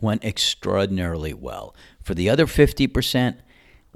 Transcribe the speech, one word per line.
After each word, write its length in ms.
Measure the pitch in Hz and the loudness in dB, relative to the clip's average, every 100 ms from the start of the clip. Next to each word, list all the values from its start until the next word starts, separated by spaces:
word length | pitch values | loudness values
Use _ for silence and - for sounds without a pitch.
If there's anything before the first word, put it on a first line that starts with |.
went 240 | 110 110 | -2 -2
extraordinarily 1080 | 110 - - - 95 98 98 95 87 82 78 | -4 -2 -4 -4 -2 0 0 -2 -2 -4 -6
well. 400 | 71 62 - - - - - | -10 -12 -12 -14 -18 -20 -12
For 140 | - | -6
the 160 | 85 92 | -2 2
other 160 | 143 151 | 2 2
fifty 400 | - 143 - 135 | 4 4 4 0
percent, 540 | 135 - 131 123 - - _ _ - _ | 0 0 0 0 -2 -12 _ _ -20 _